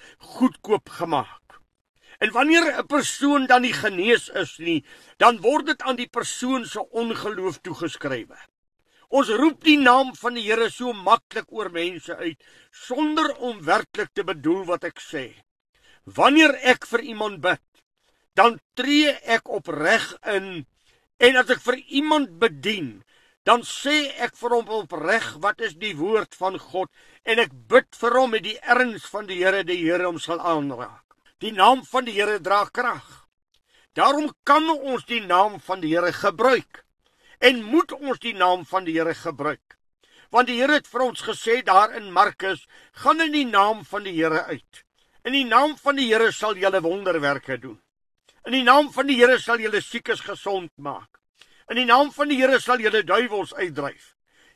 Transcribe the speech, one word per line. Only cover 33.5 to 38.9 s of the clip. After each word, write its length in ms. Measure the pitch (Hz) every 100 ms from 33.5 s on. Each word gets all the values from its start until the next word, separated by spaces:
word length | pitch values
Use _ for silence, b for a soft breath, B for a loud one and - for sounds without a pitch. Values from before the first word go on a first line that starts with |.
| _ _ _ _
Daarom 380 | - 214 285 294 - -
kan 220 | 294 320
ons 360 | 302 277 240 -
die 140 | 233
naam 400 | 190 180 208 190
van 220 | - 190
die 80 | 160
Here 200 | 165 175
gebruik. 720 | - 202 160 240 240 - - _ _ b b b b
En 160 | 247 254 214
moet 240 | 302 339
ons 280 | 277 285 233
die 100 | 233
naam 300 | 202 180 180 151
van 200 | 185
die 60 | 180